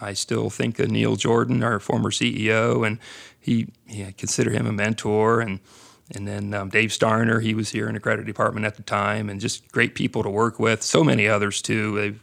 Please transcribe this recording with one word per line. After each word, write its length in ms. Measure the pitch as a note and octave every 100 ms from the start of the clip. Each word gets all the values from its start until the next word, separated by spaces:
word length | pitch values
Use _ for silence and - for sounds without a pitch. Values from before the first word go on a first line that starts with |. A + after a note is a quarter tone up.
I 120 | G#2
still 380 | G2 - A2+ A2
think 280 | - B2 A2+
of 100 | -
Neil 280 | A2 A2+ A2
Jordan, 480 | - A#2 A#2 B2
our 160 | A#2 G#2+
former 320 | - A#2 A2
C 340 | - A#2+ - G#2+
E 60 |
O, 320 | A2 A#2 A#2+
and 140 | A2+ G#2+ - - - -
he, 260 | - A#2 A2 - -
he, 180 | G#2+
I 80 | G2
consider 400 | F#2+ A2 - A#2
him 140 | A2+ A2+
a 60 |
mentor, 680 | G#2 G#2 A2+ A2 G#2+ A2 A#2
and, 180 | A2+ F#2+ - - - - -
and 140 | - G2+
then, 260 | G2+ G2+
um, 140 | G2+ F#2+
Dave 220 | G#2 A2+
Starner, 520 | - A2+ A2 A2+ A2+
he 120 | A2+
was 160 | A2 G#2+
here 180 | A2 A2
in 60 |
the 60 | A2
credit 240 | A#2+ G#2+
department 420 | G2+ G2+ A2 G#2+ G#2+
at 100 | -
the 80 |
time, 440 | - G2+ G2+ A2 G#2
and 120 | G2
just 300 | A#2 - -
great 240 | A#2+ A#2+ -
people 260 | B2 A#2
to 80 | G#2
work 300 | G2+ A2+ -
with. 200 | A2+ A2+
So 200 | - D#3+
many 240 | D#3 A#2+ G#2
others, 340 | G#2 G2+ -
too. 360 | - A2+ G#2+ G#2
They've 260 | G#2 G#2